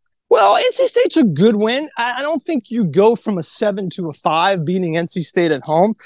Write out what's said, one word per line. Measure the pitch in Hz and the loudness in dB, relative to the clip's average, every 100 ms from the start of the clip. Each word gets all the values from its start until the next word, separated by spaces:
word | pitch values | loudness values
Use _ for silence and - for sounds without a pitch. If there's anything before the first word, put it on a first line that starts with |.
| _ _ - | _ _ 0
Well, | 453 392 - | 4 4 4
N | 508 | 2
C | - 523 | 0 0
State's | 466 494 320 | 2 0 2
a | |
good | 233 143 214 208 | 2 4 2 2
win. | 214 254 302 - | 0 -2 -4 -6
I, | 240 247 | -6 -4
I | |
don't | 294 320 | -4 -6
think | - 311 - | -4 -6 -6
you | 233 | -4
go | 180 139 214 240 | -2 2 2 2
from | - 190 | -2 -6
a | |
seven | - - 208 196 185 | -4 -2 -2 -2 -6
to | - 165 | -6 -8
a | |
five | - 175 160 185 196 | -4 -2 0 0 0
beating | 156 185 175 165 | -2 -2 -2 -2
N | 170 | -4
C | 185 | -6
State | 156 185 170 | -4 0 0
at | 139 | 0
home. | 143 160 208 214 | 0 2 2 0